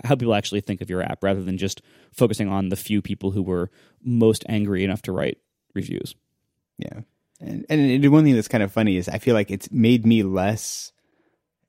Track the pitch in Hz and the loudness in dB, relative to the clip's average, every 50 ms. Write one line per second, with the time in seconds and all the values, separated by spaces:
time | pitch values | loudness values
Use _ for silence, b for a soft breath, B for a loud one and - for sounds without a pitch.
0 | - 120 143 127 120 113 110 101 101 - 101 104 - - 101 87 98 - 90 90 | 0 0 0 0 0 0 0 0 -2 -4 -6 -6 -6 -6 -8 -8 -8 -6 -6 -6
1 | 90 - - - - 98 98 98 92 95 95 95 98 95 - - b b b b | -6 -6 -6 -4 -2 -2 -2 -2 -2 -4 -4 -4 -4 -6 -6 -8 b b b b
2 | b b b - 127 113 110 - 107 101 98 98 98 92 95 92 - - 107 101 | b b b 0 0 0 2 0 -4 -4 -2 -2 -2 -4 -4 -6 -4 -2 -2 -2
3 | - - 101 - - 98 98 104 92 95 92 87 87 104 b b b b b b | -2 -4 -6 -6 -6 -4 -4 -4 -4 -4 -4 -4 -4 -6 b b b b b b
4 | b 127 120 117 113 110 107 - - - 110 107 104 101 101 90 95 95 95 104 | b -2 0 2 4 4 2 2 -2 -4 -4 -2 -2 -2 -2 -2 -2 -2 -2 -4
5 | - - 92 - 71 64 - - _ _ _ _ _ _ - - - - - 50 | -6 -6 -4 -4 -4 -4 -4 -8 _ _ _ _ _ _ -10 -8 -8 -6 -8 -8
6 | - - - _ _ _ _ _ _ _ _ _ _ _ _ - - - - - | -8 -10 -14 _ _ _ _ _ _ _ _ _ _ _ _ -14 -12 -12 -12 -14
7 | 113 _ _ _ _ _ _ - - 104 - - - - 156 156 143 135 123 135 | -18 _ _ _ _ _ _ -18 -14 -12 -12 -10 -6 -2 0 2 2 2 4 4
8 | 143 139 143 156 156 147 131 113 107 - - 117 101 98 - 113 110 107 95 90 | 4 6 6 8 8 8 6 4 2 0 0 0 0 0 0 2 2 2 2 0
9 | 87 - - 110 - 123 117 107 101 - 95 98 - - - 123 113 113 123 120 | -2 -4 -6 -4 0 2 2 2 2 0 -4 -8 -8 -4 0 2 4 6 4 4
10 | 107 113 113 110 101 95 95 92 92 101 110 110 - - - - - - _ _ | 6 4 4 4 4 2 0 0 0 0 -2 -4 -6 -10 -12 -12 -14 -16 _ _
11 | _ _ _ _ _ _ _ _ _ _ _ _ _ | _ _ _ _ _ _ _ _ _ _ _ _ _